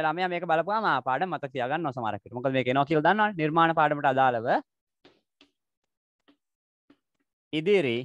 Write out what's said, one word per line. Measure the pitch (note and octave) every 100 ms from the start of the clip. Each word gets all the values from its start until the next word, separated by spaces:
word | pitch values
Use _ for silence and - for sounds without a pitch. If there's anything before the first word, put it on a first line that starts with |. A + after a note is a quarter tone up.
ළමයා | D#3 D#3+ F#3
මේක | F3
බලපුවාම | E3+ D#3+ E3 A3
ආ | G3 C#3
පාඩම | B2+ C3 F3+
මතක | D3 C#3
තියාගන්නවා | C3+ B2 D#3 D#3
සමහරක් | B2+ A2+ G2+
විට. | - A#2+
මොකද | C3
මේක | C3 B2
එනවා | C3 C#3
කියලා | D#3+ D#3
දන්නවනේ. | G#3 G#3+ F#3
නිර්මාණ | D#3 E3 E3
පාඩමට | E3 D3+ D3 C#3+
අදාළව | C3 C3 A#2+ A#2 A3 - _ _ _ - _ _ _ _ _ _ _ _ _ _ _ _ C#4+ _ _ _ _ _ _ _ _ _ _ _
ඉදිරි | D3+ D#3+ G3+ C#3 A#2